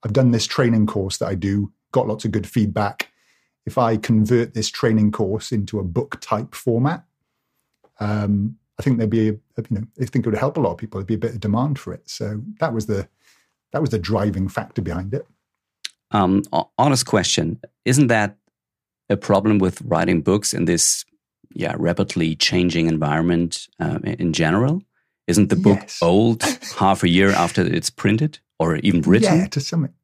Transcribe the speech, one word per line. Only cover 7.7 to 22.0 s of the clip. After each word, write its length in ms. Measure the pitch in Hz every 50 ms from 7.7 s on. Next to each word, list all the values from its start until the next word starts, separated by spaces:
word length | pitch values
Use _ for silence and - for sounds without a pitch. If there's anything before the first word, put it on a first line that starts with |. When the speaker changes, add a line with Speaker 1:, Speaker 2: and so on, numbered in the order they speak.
| _ _ _ _ _ _
Speaker 1:
um, 600 | 104 104 104 104 104 101 104 101 101 110 - _ _ _ _ _
I 40 | -
think 160 | 143 127 117
there'd 100 | 117 107
be, 200 | 104 113 110 110
a, 40 | 107
you 340 | 107 _ _ _ - 113 -
know, 140 | 113 98 110 - _ -
I 60 | 131
think 220 | 113 - 135 117
it 40 | 117
would 80 | 107 107
help 200 | 123 139 147 -
a 20 |
lot 120 | 135 95 85
of 40 |
people. 240 | - - 107 - 95
There'd 60 | 98
be 80 | 92 117
a 40 | 101
bit 140 | - 92 -
of 80 | 107
demand 380 | 98 104 101 113 127 147 143 131
for 160 | - - -
it." 140 | - _ -
So 340 | - - - 104 104 107 120 196 208 _
that 140 | 160 160 117
was 120 | 113 107
the, 220 | 107 107 98 98 - _ _ _ _ _ _ _ _ _ _ _ _ -
that 80 | 143
was 100 | 160 120
the 80 | 113 107
driving 500 | 87 90 110 104 101 107 98 95 95 95
factor 340 | - - 107 - - - 95
behind 320 | 85 85 90 92 98 104
it. 120 | 147 - _ _ _ _ _ _ _ _ _ _ _ _ - _ _ _ _ -
Speaker 2:
Um, 320 | 107 98 92 95 98 98 - -
ho-, 180 | 78 - _ _ -
honest 280 | 120 147 139 120 -
question, 540 | - - 107 87 - - - 85 80 82 - - - _ _ _
isn't 220 | 120 123 139 151
that 300 | 123 120 110 104 101 101 _ _ _ _ _ _ _ _ _ _ _ _ _ _ _
a 80 | 104
problem 420 | 98 - - 101 101 101 110 107 101
with 240 | 95 92 85 - -
writing 380 | 117 98 82 85 85 92 85
books 340 | 73 - 92 107 107 - -
in 120 | - 87
this, 380 | 85 87 80 - - - - - _ _ _ _ _ _ _ _ _ -
yeah, 200 | - 80 73 76
rapidly 600 | - - 85 87 -